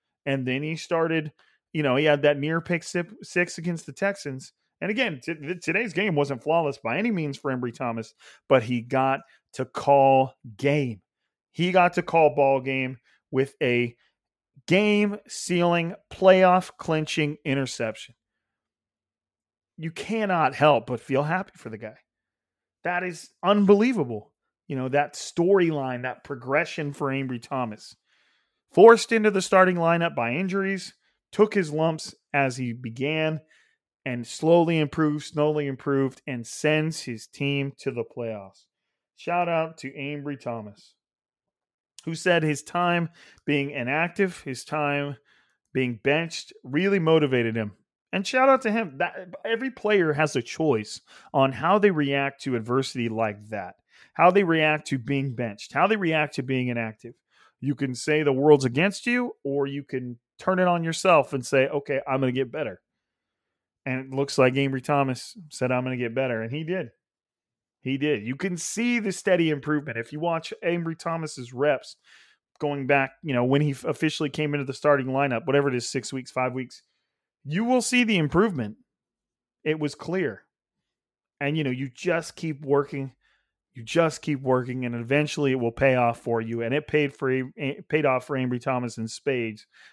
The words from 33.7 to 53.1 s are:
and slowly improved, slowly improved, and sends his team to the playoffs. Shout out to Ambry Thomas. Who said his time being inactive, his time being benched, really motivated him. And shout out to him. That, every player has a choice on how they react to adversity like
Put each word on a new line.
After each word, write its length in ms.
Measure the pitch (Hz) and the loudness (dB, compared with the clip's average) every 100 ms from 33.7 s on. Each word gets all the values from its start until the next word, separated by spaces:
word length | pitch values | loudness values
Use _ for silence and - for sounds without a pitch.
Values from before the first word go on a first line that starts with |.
| _ _ _ 135 | _ _ _ -8
and 200 | 123 113 | -8 -8
slowly 520 | - 160 170 165 165 | -2 4 4 4 2
improved, 480 | 143 - 151 147 - | 0 0 0 0 -6
slowly 400 | 151 151 151 143 | -2 0 0 -4
improved, 560 | 127 139 139 135 - - | -6 -2 0 0 -2 -10
and 200 | 123 113 | -10 -10
sends 560 | - 151 156 160 156 | -4 0 0 0 -6
his 240 | - 113 - | -10 -10 -12
team 460 | - 143 139 139 - | -6 -4 -2 -6 -8
to 120 | 139 | -8
the 140 | 120 | -6
playoffs. 600 | 113 123 117 107 98 - _ _ _ _ _ _ | -8 -8 -8 -8 -12 -20 _ _ _ _ _ _
Shout 320 | - 175 170 | -4 -2 0
out 280 | 165 160 160 | -2 -2 -8
to 140 | 131 | -14
Ambry 480 | - 139 147 143 135 | -10 -10 -8 -8 -8
Thomas. 540 | 127 113 104 104 _ _ _ _ _ _ _ _ _ _ _ - | -8 -10 -10 -18 _ _ _ _ _ _ _ _ _ _ _ -14
Who 100 | - | -10
said 280 | 160 185 170 | -4 0 0
his 200 | 156 143 | 0 -4
time 460 | - 175 175 175 165 - - _ | -6 -2 0 0 -4 -8 -20 _
being 260 | - 143 139 | -4 -2 -2
inactive, 720 | 143 123 151 170 185 190 - | -6 -4 -2 -2 -2 -4 -4
his 240 | 143 123 | -12 -12
time 520 | - 151 147 143 143 139 _ _ _ _ _ | -8 -4 -2 -2 -4 -10 _ _ _ _ _
being 260 | 131 127 113 | -4 -4 -2
benched, 500 | 139 151 165 - - - | 0 0 -2 -8 -16 -20
really 360 | 127 143 190 196 | -6 -2 2 2
motivated 580 | 160 160 143 127 117 113 | 4 4 4 2 0 -2
him. 160 | 104 - _ _ _ | -6 -10 _ _ _
And 140 | 185 196 | -6 -2
shout 220 | 262 269 | 2 4
out 140 | 262 | 4
to 100 | 233 | 2
him. 260 | 226 196 135 | -2 -4 -4
That, 360 | 175 - 185 - | -6 -6 -14 -10
every 260 | 220 226 262 | -4 -2 -4
player 420 | 254 208 208 160 | -4 2 4 4
has 240 | 143 151 131 | 2 2 0
a 60 | |
choice 580 | - - 160 113 104 - - - - | -4 0 2 2 -2 -12 -18 -20 -4
on 200 | 135 135 | 2 2
how 260 | 123 160 208 | 2 2 4
they 120 | 202 | 4
react 520 | 156 139 139 139 - | 2 0 0 -2 -6
to 140 | 139 120 | -4 -4
adversity 520 | 110 131 131 127 | 0 -2 -2 -4
like 400 | 117 | -4